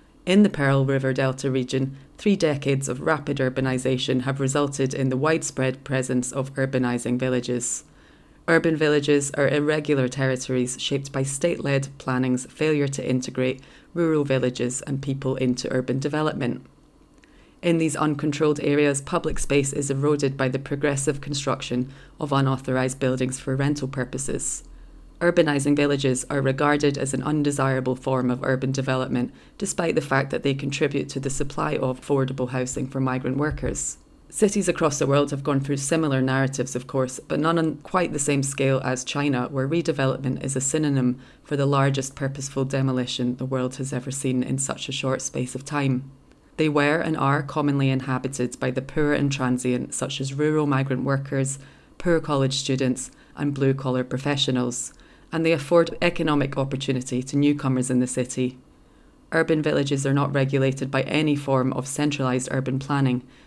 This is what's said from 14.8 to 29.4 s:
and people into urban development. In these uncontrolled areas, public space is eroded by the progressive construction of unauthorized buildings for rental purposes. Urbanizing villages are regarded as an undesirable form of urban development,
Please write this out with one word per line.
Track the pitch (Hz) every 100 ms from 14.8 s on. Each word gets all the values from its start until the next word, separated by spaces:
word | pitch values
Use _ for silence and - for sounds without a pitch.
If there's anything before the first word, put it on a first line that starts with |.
and | - 139
people | 139 135 131 131
into | 131 123 -
urban | 127 127 135
development. | 143 151 156 143 123 - - _ _ _ - - - - - _
In | 175 165
these | 160
uncontrolled | - 151 143 151 143 156 151
areas, | 147 143 147 139
public | 139 170 165 -
space | - 143 139
is | 143 139
eroded | 135 143 147 139 135
by | 131
the | 135
progressive | 139 143 147 139 - 139
construction | 143 143 139 - - 123 127 - - -
of | 147
unauthorized | 139 135 131 - 127 127 131
buildings | 127 131 127 131
for | -
rental | 131 139 143 135
purposes. | 135 127 135 - - - - - - - - - -
Urbanizing | 175 175 156 143 139 147
villages | 143 143 139 127 -
are | 143
regarded | 135 135 147 147 147 139
as | 135
an | -
undesirable | - 151 147 143 135 131 131
form | 127 139 131 123
of | 123
urban | - 131 139
development, | 135 135 131 131 131 123 -